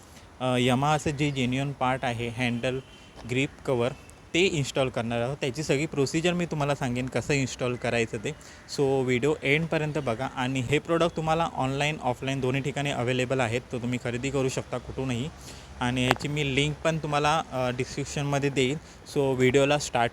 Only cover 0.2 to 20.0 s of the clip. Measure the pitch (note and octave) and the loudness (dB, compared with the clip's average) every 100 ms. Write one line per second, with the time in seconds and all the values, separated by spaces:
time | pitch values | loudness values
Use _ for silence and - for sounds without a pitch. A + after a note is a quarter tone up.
0.2 | - - B2+ B2+ B2 B2+ D3 D3+ E3 C#3+ | -20 -4 0 4 4 4 4 2 0 0
1.2 | D3 C3+ B2 B2+ C#3+ C3+ B2+ C3 C3 A#2 | 0 0 0 0 -2 0 0 0 -2 -2
2.2 | A#2+ A2+ B2 A#2 B2+ C3 - - - - | -4 -2 -2 0 -2 -4 -8 -20 -20 -16
3.2 | A2+ B2 C#3 - - B2 A#2+ C#3 - - | -4 0 0 -2 -2 2 0 -2 -16 -20
4.2 | - E3+ F#3+ D#3 C3 D3+ C3 A#2+ A2+ A#2 | -2 2 4 2 -2 0 0 0 -2 0
5.2 | A#2+ C#3+ C#3+ B2+ D3+ C#3+ D#3 C#3+ C3 D#3+ | -2 -2 -4 -4 0 0 0 0 0 2
6.2 | F3 F3 E3+ D#3+ C#3+ C#3+ C3 B2 B2+ B2 | 0 0 -2 0 0 0 0 -2 -2 -4
7.2 | A2+ C#3+ C3 - B2+ B2 A#2+ A#2 A2+ A#2 | 0 0 0 -2 -4 -2 0 2 0 -2
8.2 | A2+ D3+ - - - - C3+ C3+ B2+ B2 | -6 -8 -14 -20 -12 0 4 4 4 4
9.2 | C#3 D#3 C#3 D3+ E3 D#3+ D3+ D3+ C3 A2+ | 4 2 2 2 2 0 0 -2 -2 -2
10.2 | C3 - B2+ C3+ A#2+ D3 D#3+ E3 E3 E3 | -4 -2 0 0 2 2 2 2 2 0
11.2 | D#3+ D#3+ E3 - C3 C3+ D3 D3+ B2 A#2+ | 0 0 0 0 -2 0 0 0 -2 -2
12.2 | C3+ C#3 B2+ C3+ C#3 C#3 C#3+ B2+ B2 B2+ | -2 0 0 0 -2 -2 -2 0 0 0
13.2 | B2+ C3+ A#2 A#2+ - B2 A#2+ B2 B2+ A#2+ | 0 2 2 0 -4 -6 -2 -2 -2 -4
14.2 | C3+ C3+ C3 C3 - B2 - C3+ C3 A#2 | -2 0 0 -2 -6 -8 -8 -6 -4 -2
15.2 | D3 - - - - - B2 B2+ B2+ C3+ | -4 -8 -16 -16 -16 -4 -2 2 2 2
16.2 | C#3+ D3 C#3 C3 D3 D3 E3 D#3+ D3+ D3 | 0 -2 0 0 0 0 -2 -2 -2 0
17.2 | D3 D#3+ - B2+ B2 B2 B2+ - C#3 D#3 | 2 0 -2 -4 -2 -2 -6 -6 -6 -4
18.2 | C#3+ C#3 C#3 C3+ B2+ D3+ - - - D3 | -2 0 0 0 0 0 -8 -20 -6 -2
19.2 | C3+ B2+ B2+ C#3 C#3 D3 - A#2+ | 0 4 6 6 4 2 0 0